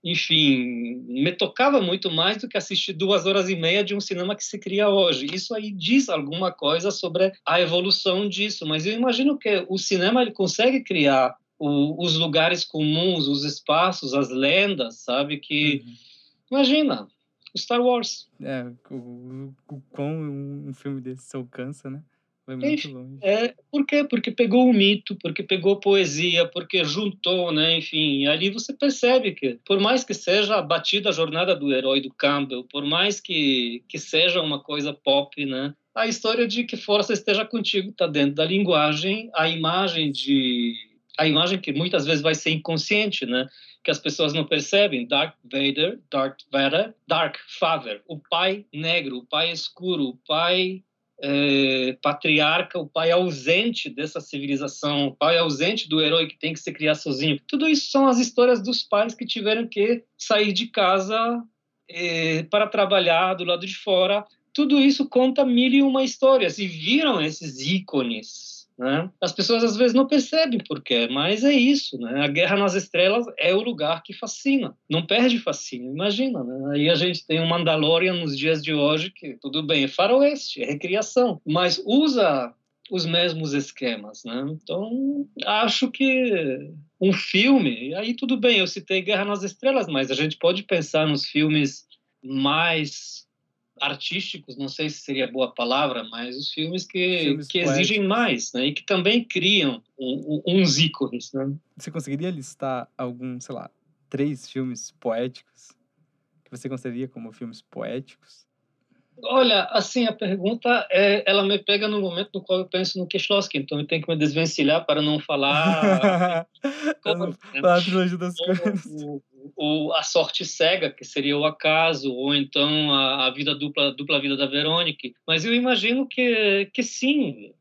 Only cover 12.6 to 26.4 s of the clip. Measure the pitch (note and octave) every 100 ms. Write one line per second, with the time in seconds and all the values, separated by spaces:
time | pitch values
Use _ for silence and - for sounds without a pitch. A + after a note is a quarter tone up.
12.6 | - D#3 D3+ D#3 F3+ F3 C#3 C#3+ D3 D3
13.6 | - D3+ F#3 F3+ C#3 C3+ B2+ B2+ C3+ F3+
14.6 | G3+ F3 A#2 A2+ - B2+ C#3+ D3 - D3
15.6 | D3 C#3 A#2+ A#2+ - - _ _ _ C4+
16.6 | C4+ D4 D4 B2 G2+ _ _ _ - -
17.6 | - A#3+ B3 B3 - - - _ C3+ C3
18.6 | B2 A#2+ _ C3 A#2+ B2 B2+ C3 C#3 C3+
19.6 | _ C#3+ C3+ - C#3+ D#3+ D3+ C#3 C#3 C#3+
20.6 | C#3+ C3 C#3 C#3 B2+ B2+ - C3+ B2 -
21.6 | B2+ D3 C#3+ C#3 D#3 _ _ _ - C3
22.6 | C3+ D4+ D#3 B2+ B2+ C3+ G3 G#3 A#3+ -
23.6 | _ D4 C#4+ D4 C#4+ A#3+ - A#3+ A#3 A3+
24.6 | B3+ A3 G3 G3+ - G3 E3 D#3 F3 F#3+
25.6 | F3+ G3+ G3+ G3 E3+ C#3+ F3 E3+